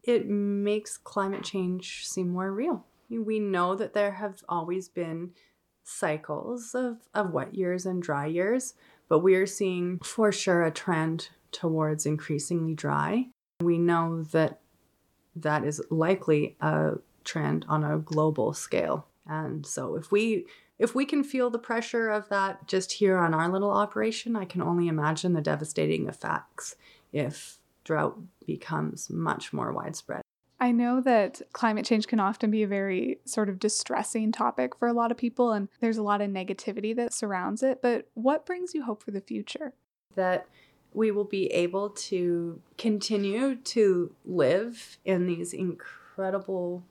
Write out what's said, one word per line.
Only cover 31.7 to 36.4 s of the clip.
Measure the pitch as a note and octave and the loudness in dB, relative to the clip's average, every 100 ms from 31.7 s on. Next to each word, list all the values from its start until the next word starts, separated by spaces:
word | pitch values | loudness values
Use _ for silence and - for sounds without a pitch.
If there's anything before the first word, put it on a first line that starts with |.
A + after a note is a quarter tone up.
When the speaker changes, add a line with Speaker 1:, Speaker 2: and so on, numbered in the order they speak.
| G#3+ | 0
Speaker 2:
change | - A3 - | 2 0 2
can | A3+ | 2
often | G3 G#3 G#3+ | 2 0 0
be | G#3+ | 2
a | G#3 | 2
very | G3 G3 F#3 A3 - - | 0 0 -2 -2 -4 -4
sort | - G#3 | -2 -2
of | F#3+ | 0
distressing | G#3 - - A3 G#3+ A3+ A3 | -2 -2 -2 -2 -2 -2 0
topic | - A#3+ A#3+ B3+ | 0 0 0 -2
for | - A#3+ | 0 0
a | |
lot | A#3 A#3 | 2 0
of | A#3 | 0
people, | A#3+ - A#3+ | -2 2 2
and | G#3 G3 _ | 2 -2 _
there's | A3+ A3 | 0 0
a | |
lot | G#3 G#3 | 2 2
of | G3+ | 2
negativity | F#3+ | -2